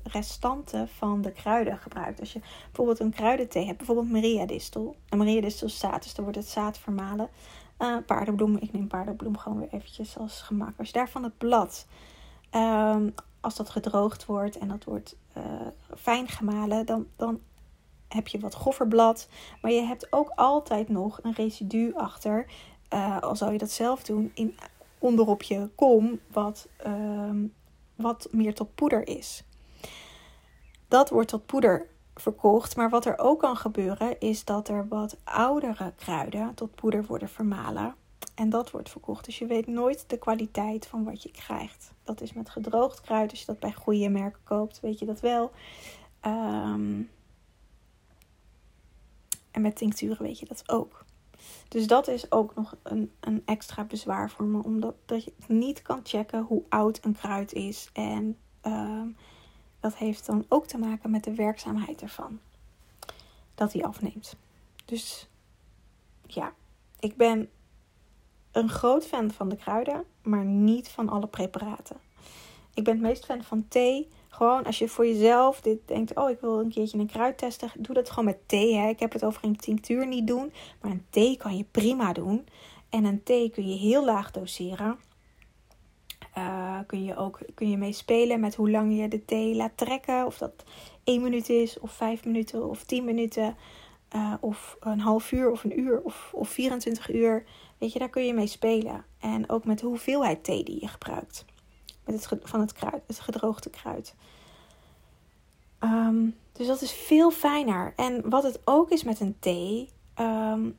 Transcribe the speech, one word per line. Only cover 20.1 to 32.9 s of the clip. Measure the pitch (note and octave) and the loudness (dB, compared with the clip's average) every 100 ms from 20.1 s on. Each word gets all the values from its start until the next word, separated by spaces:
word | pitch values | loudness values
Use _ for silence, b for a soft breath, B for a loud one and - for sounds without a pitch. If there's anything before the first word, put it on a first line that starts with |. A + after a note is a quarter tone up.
ook | C#4+ D4 - | 0 2 4
altijd | B3+ D4 D4 G#3+ A3 | 4 4 2 -2 0
nog | G3+ G#3 - | -2 -2 -4
een | A#3 | -4
residu | A3 A3 - G3 A3 A#3 | -2 -2 -4 -2 0 0
achter, | E4+ G#3+ - G#3+ G#3+ B3 B B B _ | -2 -6 -4 -2 -2 -2 B B B _
eh, | G3+ G3 G3 | -4 -2 -2
al | - G#3+ | -4 -2
zou | G#3+ | -2
je | G#3+ | -2
dat | G#3 | -4
zelf | - A#3 C4 | -2 0 -2
doen, | - G#3+ A3 | -2 -2 -2
in, | - A3+ - - - - _ | -2 -4 -4 -16 -20 -20 _
onderop | B3 A3+ G#3+ G#3 | 4 6 6 2
je | - G3+ G3+ - | 0 -4 -4 4
kom, | C#4 A3+ A3+ A#3 - | 8 8 6 0 -4
wat, | G#3+ G#3 G#3+ - - | -2 -2 -4 -16 -10
ehm, | G#3+ G#3 G#3 G#3 G#3 G#3 G#3+ - _ _ _ - | -6 -6 -4 -4 -4 -4 -4 -8 _ _ _ -6
wat | A#3 A3+ - | -4 -4 -2
meer | A3+ G#3+ | 0 2
tot | G#3 G#3+ - | 0 -6 0
poeder | D4 A3 - | 2 2 0
is. | - - - - B B B B B B B B B B B B B _ | -8 -10 -14 -18 B B B B B B B B B B B B B _
Dat | B3 C#4 | 6 8
wordt | A#3 A3+ | 4 2
tot | A3 - | -2 -2
poeder | C4+ A#3 E3 - _ _ - | 4 4 4 0 _ _ -6
verkocht, | A3 G#3+ G#3 A3 - - | -4 4 6 6 4 0
maar | |
wat | A3+ | 2